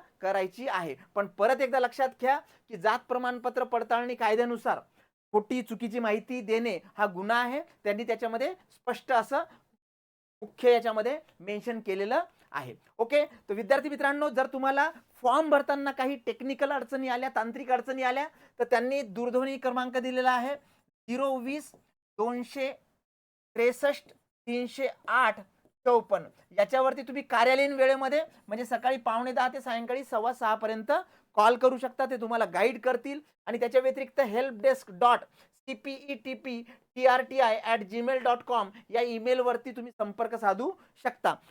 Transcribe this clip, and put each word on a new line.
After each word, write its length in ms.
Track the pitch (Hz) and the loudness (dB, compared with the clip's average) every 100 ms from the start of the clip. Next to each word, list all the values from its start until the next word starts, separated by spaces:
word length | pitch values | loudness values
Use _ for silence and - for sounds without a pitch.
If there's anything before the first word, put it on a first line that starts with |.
| - _ | -4 _
करायची 480 | 190 196 190 180 262 | -2 -2 -2 -6 -6
आहे. 280 | 190 165 131 - | -4 -6 -10 -10
पण 120 | 202 202 | -6 -4
परत 340 | - 214 269 | 0 2 2
एकदा 180 | 262 262 | 2 2
लक्षात 300 | 247 262 262 - | 0 0 -2 0
घ्या 180 | 247 285 | 0 0
की 380 | - _ - 214 | -2 _ -16 -2
जात 220 | 202 240 - | 0 0 -2
प्रमाणपत्र 560 | 247 247 247 240 240 | -4 -4 -4 -4 -4
पडताळणी 500 | 247 233 226 233 240 | -2 -2 0 0 0
कायद्यानुसार 640 | 240 220 220 240 233 240 160 - _ _ _ _ | -2 2 2 2 0 -2 -2 -4 _ _ _ _
खोटी 300 | 208 208 254 | 0 0 -4
चुकीची 360 | 226 220 233 233 | -4 -8 -6 -4
माहिती 420 | 226 220 - 254 | 0 -2 -2 -8
देणे 380 | 208 220 233 175 - - | -2 -2 0 -6 -8 -2
हा 80 | 208 | -2
गुन्हा 360 | 180 202 240 | -2 0 0
आहे. 180 | 240 277 | 0 -4
त्यांनी 420 | 330 _ 208 208 | -8 _ -4 -2
त्याच्यामध्ये 520 | 233 226 233 226 285 370 _ | -2 -2 -2 -2 -4 -6 _
स्पष्ट 420 | _ - 240 - | _ -8 -6 0
असं 260 | 247 - 277 339 - _ _ _ _ _ _ _ - | 0 2 -2 -4 -12 _ _ _ _ _ _ _ -18
मुख्य 300 | 208 - 247 | -18 0 4
याच्यामध्ये 460 | 240 233 220 226 302 - _ | 4 4 -2 -2 -4 -10 _
मेन्शन 400 | 180 208 240 226 | -10 -8 -6 -8
केलेलं 440 | 226 190 202 277 339 _ _ | -6 -4 0 -2 -2 _ _
आहे. 220 | 143 127 - _ - | -10 -10 -16 _ -4
ओके, 260 | 233 294 | 0 2
तर 300 | 294 - - | 0 -4 -8
विद्यार्थी 340 | 208 214 277 285 | -4 0 0 0
मित्रांनो, 400 | 277 277 285 294 | -2 0 0 0
जर 180 | 247 262 | 0 0
तुम्हाला 440 | 269 269 277 302 320 _ - | 0 0 2 0 -2 _ -4
फॉर्म 280 | 247 269 320 | 2 2 4
भरताना 400 | 285 269 285 277 | 4 4 -2 -2
काही 260 | 269 262 277 | -4 -4 -4
टेक्निकल 560 | - 226 254 269 277 | -6 -6 -6 -2 -2
अडचणी 360 | 277 240 269 262 | -2 -4 -6 -4
आल्या, 200 | 247 262 | -4 -2
तांत्रिक 420 | 254 226 277 254 | -2 -4 -4 0
अडचणी 320 | 254 247 262 | 0 0 -2
आल्या, 260 | 254 262 302 _ _ - | 0 0 -4 _ _ -4
तर 60 | |
त्यांनी 380 | 240 233 247 277 | 2 2 2 -2
दूरध्वनी 540 | 226 190 240 247 269 269 | -4 -6 -2 -2 -2 -2
क्रमांक 400 | 254 247 254 254 | -4 -2 -2 -4
दिलेला 340 | 247 254 254 | -2 0 2
आहे, 240 | 254 247 285 _ _ _ _ - | 2 0 -8 _ _ _ _ -8
झिरो 260 | 247 269 | -2 -2
वीस 380 | 262 240 302 - - _ _ _ - | -2 -4 -8 -10 -20 _ _ _ -4
दोनशे 540 | 226 247 240 285 269 262 _ _ _ _ _ _ _ | -4 -4 -8 -6 -6 -8 _ _ _ _ _ _ _
त्रेसष्ट 580 | - 240 240 285 285 - _ _ _ - | 0 0 2 -2 -2 -8 _ _ _ -6
तीनशे 420 | 240 247 - 262 - - | -4 -4 -4 -6 -6 0
आठ 320 | 233 240 214 196 _ _ _ | 2 4 2 -8 _ _ _
चौपन्न. 420 | 254 240 233 190 151 _ _ 185 | 2 4 4 -2 -4 _ _ 0
याच्यावरती 440 | 202 262 262 277 | 2 4 2 0
तुम्ही 200 | 254 269 | -6 -8
कार्यालयीन 500 | 269 233 240 262 285 | -2 2 4 4 2
वेळेमध्ये 520 | 269 262 269 269 294 320 _ - | 4 4 4 0 -2 -4 _ -10
म्हणजे 160 | 214 | -8
सकाळी 320 | 240 233 247 262 | -4 -2 -2 -2
पावणे 360 | 247 226 247 | -2 -2 -2
दहा 160 | 254 254 | 0 0
ते 120 | 262 | -2
सायंकाळी 440 | 254 233 233 254 | -6 -6 -4 -6
सव्वा 280 | 269 233 226 | -4 -2 -2
सहापर्यंत 600 | 240 226 220 220 220 220 302 381 _ _ | -2 -2 0 -2 -4 0 -2 -2 _ _
कॉल 220 | - 214 240 | 4 6 6
करू 220 | 254 254 | 4 4
शकता, 280 | 254 - 262 | -6 -4 -4
ते 100 | 254 | -2
तुम्हाला 280 | 220 233 | -2 0
गाईड 360 | 202 170 226 247 | 0 2 2 2
करतील. 400 | 247 240 269 277 - _ - | -2 -2 -4 -10 -12 _ -6
आणि 120 | 226 | -2
त्याच्या 220 | 240 254 | 2 2
व्यतिरिक्त 400 | 262 254 262 - | 2 0 -4 0
helpdesk 800 | 254 220 269 220 269 262 - 180 | 0 2 -2 0 2 0 -2 2
dot 180 | - 233 - _ _ _ - | 4 4 0 _ _ _ -14
C 60 | 262 277 | -12 -10
P 40 | 269 277 | -12 -10
E 80 | 254 262 | -10 -10
T 80 | 240 254 | -10 -8
P 160 | 240 233 - _ - | -10 -12 -20 _ 2
T 80 | 254 | 4
R 160 | 254 247 | 4 2
T 80 | 269 | 2
I 360 | 240 220 220 226 | 2 2 0 -2
at 60 | |
gmail 420 | 190 226 240 262 | -2 -6 -2 0
dot 160 | 240 240 240 | 0 0 0
com 180 | 240 196 220 - | -2 -2 -8 -6
या 100 | 220 | -2
ईमेलवरती 680 | 240 226 226 254 247 233 254 | -2 -2 0 2 2 0 -4
तुम्ही 220 | 240 240 - | -12 -12 -8
संपर्क 360 | 202 196 226 | -8 -4 -4
साधू 380 | 233 208 196 285 370 _ _ | 0 0 0 -2 -6 _ _
शकता. 320 | 247 - 185 151 _ | -6 -2 -2 -2 _